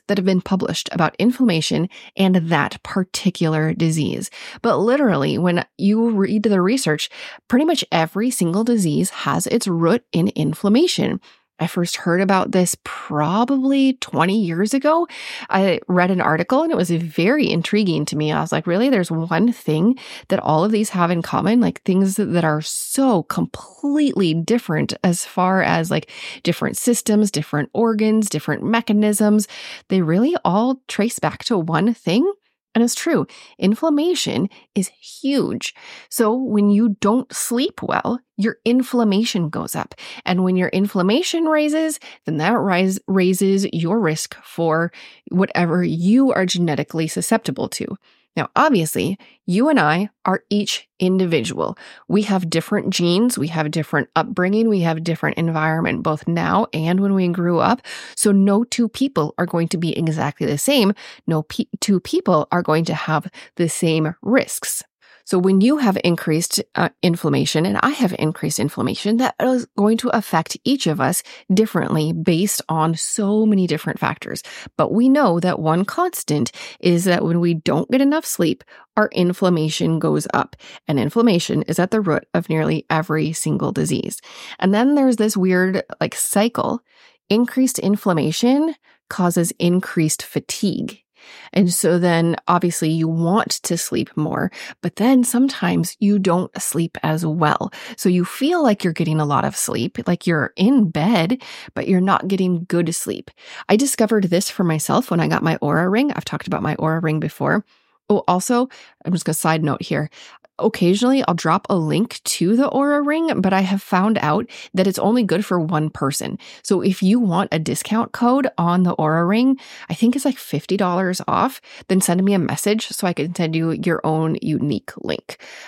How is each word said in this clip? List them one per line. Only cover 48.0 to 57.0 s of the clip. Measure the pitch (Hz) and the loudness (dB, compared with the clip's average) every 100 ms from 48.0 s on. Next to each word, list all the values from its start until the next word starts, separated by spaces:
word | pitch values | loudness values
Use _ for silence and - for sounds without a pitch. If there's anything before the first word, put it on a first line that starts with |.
| _ _ _ - | _ _ _ -6
Now, | - | -2
obviously, | - 302 220 156 - 110 196 - _ - | 2 2 2 0 -2 -4 -6 -12 _ -2
you | 180 285 | 0 2
and | 277 | 4
I | 151 165 208 _ - | 2 2 -2 _ -4
are | 185 - | -4 -2
each | 208 - - - - | -2 -2 -6 -10 -2
individual. | 185 190 180 160 113 - 58 - - - - | 0 2 2 0 -2 -4 -6 -6 -16 -18 -2
We | 190 | 0
have | 208 190 175 | 2 -2 0
different | 165 - 208 - | -4 -2 -2 -2
genes, | - 175 180 240 - | 0 2 2 2 0
we | 151 | -4
have | 165 151 | -2 -2
different | 160 151 151 - | -4 -2 -2 -2
upbringing, | 160 - 190 180 214 226 | -2 -2 -2 0 2 2
we | 202 | 2
have | 165 160 | 0 -2
different | 170 160 151 - | -2 -2 -2 -2
environment, | 165 160 156 160 - - | -2 0 0 0 0 -2
both | 160 156 - | -2 -4 -2
now | 170 170 190 - | -2 0 0 0
and | 160 160 185 | -2 0 0